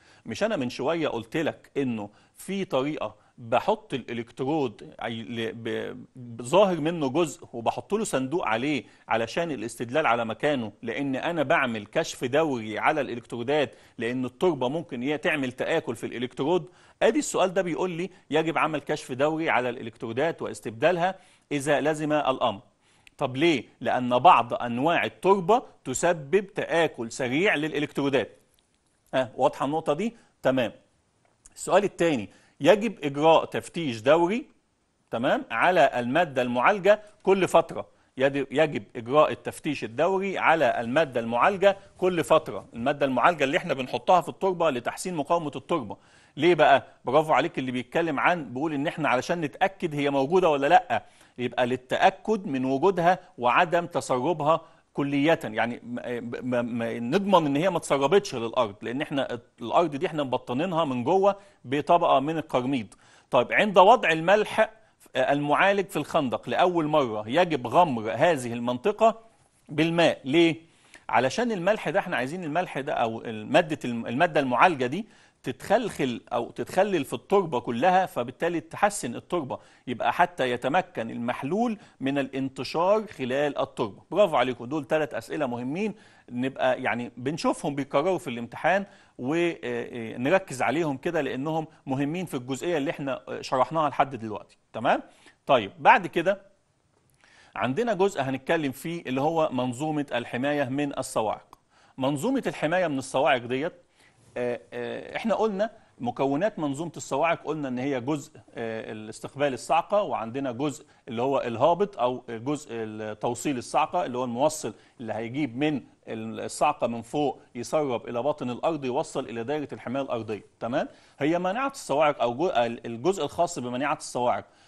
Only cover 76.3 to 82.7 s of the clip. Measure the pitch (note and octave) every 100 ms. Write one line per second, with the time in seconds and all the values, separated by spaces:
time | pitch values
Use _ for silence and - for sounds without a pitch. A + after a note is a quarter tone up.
76.3 | A#2+ A#2 - A#2+ - G#3 F3+ C3 A#2+ -
77.3 | G3+ F3 A#2+ - A#2 F3 F#3 F3+ C#3 B2
78.3 | - E3 E3+ D#3+ - G#3 - B2+ A#2+ -
79.3 | F3+ C3 G2+ - _ - A#2+ A#2 A#2+ F3
80.3 | - B2+ A#2+ C3+ F3+ F3+ - A2+ A#2+ A#2+
81.3 | A#2+ C3+ F#3+ A#3+ G#3 - _ C3+ C#3+ C3+
82.3 | C3+ C3+ C3 B2+